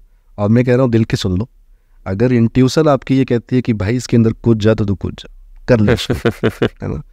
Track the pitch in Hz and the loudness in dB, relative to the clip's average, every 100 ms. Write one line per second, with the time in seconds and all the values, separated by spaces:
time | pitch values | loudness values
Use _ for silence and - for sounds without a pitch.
0 | - _ _ - 104 117 127 123 131 113 | -12 _ _ -4 2 2 2 2 2 2
1 | 113 127 101 92 123 _ _ - _ _ | 0 -2 -2 -4 -6 _ _ -20 _ _
2 | 92 98 127 123 113 127 127 160 156 135 | -8 -2 0 2 2 2 2 2 2 0
3 | - 131 127 120 - 127 120 104 95 123 | 0 -2 0 -2 -2 -2 -2 -2 -2 -4
4 | - 120 113 - 117 110 107 110 104 95 | 0 2 2 0 0 2 2 0 -2 -4
5 | 90 - - - - - - 120 107 110 | -6 -10 -18 -20 -20 -8 0 2 2 0
6 | - 120 117 - 117 - - - 147 151 | -2 -4 -4 -2 -4 -2 -4 -4 -8 -8
7 | - | -12